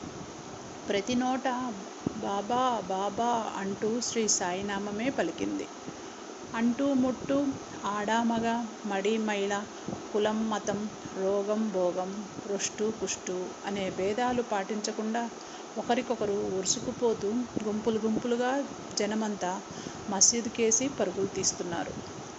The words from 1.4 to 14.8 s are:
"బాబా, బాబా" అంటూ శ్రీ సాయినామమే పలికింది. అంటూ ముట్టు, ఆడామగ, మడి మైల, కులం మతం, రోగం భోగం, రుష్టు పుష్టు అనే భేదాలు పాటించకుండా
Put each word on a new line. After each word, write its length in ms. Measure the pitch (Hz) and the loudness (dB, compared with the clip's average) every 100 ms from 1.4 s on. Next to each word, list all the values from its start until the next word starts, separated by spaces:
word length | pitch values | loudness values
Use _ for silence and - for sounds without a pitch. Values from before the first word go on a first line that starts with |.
| 262 247 254 196 196 - - 220 | 0 0 -2 -6 -8 -2 -2 -2
"బాబా, 640 | 214 202 202 240 254 233 185 | -2 0 2 4 4 2 0
బాబా" 640 | 190 202 202 233 233 214 - | 0 0 2 2 2 0 -2
అంటూ 440 | 196 202 214 240 | -2 0 0 2
శ్రీ 280 | 233 233 214 | 0 0 2
సాయినామమే 840 | - 185 180 202 202 208 208 247 | 2 2 -2 -2 -2 -2 -2 0
పలికింది. 560 | 269 170 - 101 98 - - - - - - - - - | 2 0 0 -2 -2 -4 -8 -12 -10 -12 -12 -12 -12 -6
అంటూ 380 | 226 233 233 277 | 2 2 4 4
ముట్టు, 540 | 269 254 233 - 277 277 269 - - | 4 4 2 2 2 2 -2 -6 -6
ఆడామగ, 600 | 202 208 208 226 233 226 226 233 226 - 214 | -4 0 2 4 4 4 2 0 -2 -6 -2
మడి 320 | 196 196 226 | 0 2 2
మైల, 360 | 214 208 196 202 214 - - - - | 2 2 2 0 -4 -8 -8 -6 -2
కులం 380 | 214 208 214 220 | 2 2 2 2
మతం, 280 | 208 208 202 214 - - 190 | 0 0 -2 -2 -6 -8 -2
రోగం 520 | 190 202 196 214 220 | 2 2 2 2 2
భోగం, 420 | 185 180 175 185 202 202 - - | 2 2 2 -2 -4 -8 -8 -4
రుష్టు 460 | 196 - - 214 214 | -2 -2 0 -2 0
పుష్టు 340 | 190 - - 180 180 - 202 | -2 -4 -4 -4 -4 -6 -4
అనే 240 | 202 190 | -2 -2
భేదాలు 520 | 180 190 214 247 247 | 0 0 2 2 2
పాటించకుండా 880 | 233 208 190 214 | 2 0 0 -2